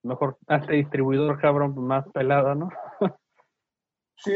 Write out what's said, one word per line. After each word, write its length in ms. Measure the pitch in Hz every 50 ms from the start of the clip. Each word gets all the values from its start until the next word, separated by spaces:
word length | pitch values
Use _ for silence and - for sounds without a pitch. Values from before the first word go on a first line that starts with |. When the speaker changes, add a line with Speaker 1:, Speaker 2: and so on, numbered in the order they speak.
| -
Speaker 1:
Mejor 320 | 120 127 - 147 135 135 _ _ -
hazte 260 | 156 143 147 - 156
distribuidor, 680 | 147 143 147 - 135 131 131 135 139 151 147 143 147
cabrón, 340 | - 147 143 143 143 139 139 131 127
más 180 | 127 135 135 135 -
pelada, 420 | - 143 131 131 143 139 131 139 143
¿no? 120 | 147 170 190 - - - - - -
<laughs> 180 | 208 180 - _ _ _ _ _ _ _ _ _ _ _ _ _ _ _ _ _ _ _ _
Speaker 2:
Sí, 180 | - - 202 196